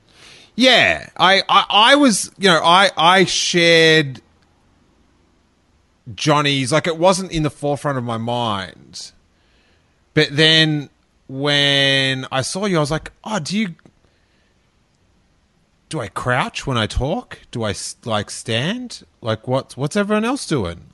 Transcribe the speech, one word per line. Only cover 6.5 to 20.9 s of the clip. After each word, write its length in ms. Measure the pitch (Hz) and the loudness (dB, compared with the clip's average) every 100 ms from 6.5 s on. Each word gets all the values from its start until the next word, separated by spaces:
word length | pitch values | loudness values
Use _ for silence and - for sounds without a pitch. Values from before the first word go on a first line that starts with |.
| 139 127 | 0 0
like, 160 | 151 175 | 0 -2
it 100 | 160 | 0
wasn't 340 | 180 185 185 | 2 2 -2
in 120 | 165 | -4
the 60 | 151 | -4
forefront 480 | - 147 143 147 135 | -4 -4 -4 -4 -4
of 60 | |
my 140 | 120 113 | -4 -6
mind, 920 | 113 120 117 101 90 - 69 - - _ _ _ _ _ _ _ _ _ _ | -4 -2 -2 -4 -6 -14 -20 -18 -20 _ _ _ _ _ _ _ _ _ _
but 160 | 156 147 | 0 0
then 580 | 139 156 160 156 151 135 _ _ _ - | 2 4 4 2 0 -6 _ _ _ -14
when 960 | 135 147 143 143 139 139 135 135 131 131 | -6 -2 0 2 2 2 2 0 -2 -4
I 100 | 131 | -6
saw 240 | 127 190 208 | -4 -4 -2
you, 120 | 170 | 0
I 20 | |
was 120 | 147 | 0
like, 200 | 156 - _ | -4 -8 _
"Oh, 160 | 214 214 | -8 -8
do 180 | 143 196 | -4 -4
you, 180 | 202 160 _ _ _ _ _ _ _ _ _ _ _ _ _ _ _ _ _ _ _ _ - | -4 -8 _ _ _ _ _ _ _ _ _ _ _ _ _ _ _ _ _ _ _ _ -12
do 100 | 160 | -10
I 80 | 107 | -8
crouch 580 | - 127 123 175 - - | -8 -2 -2 -2 -6 -6
when 120 | 120 | -2
I 100 | 107 | -2
talk? 520 | - 135 220 - - _ | -2 -4 -4 -8 -18 _
Do 120 | 123 | -8
I 80 | 110 | -6
s-, 260 | 95 - - 117 | -6 -10 -12 -6
like, 260 | 107 98 | -4 -6
stand? 760 | - - 113 151 240 247 - - _ | -10 -6 -4 -4 -6 -10 -16 -20 _
Like, 260 | 113 110 - | -6 -6 -4
what's, 280 | 123 - - | -4 -6 -8
what's 180 | 143 208 | -6 -4
everyone 280 | 202 214 226 | -2 -2 -2
else 220 | 269 - | -4 -4
doing? 380 | 151 87 87 - | -4 -4 -8 -16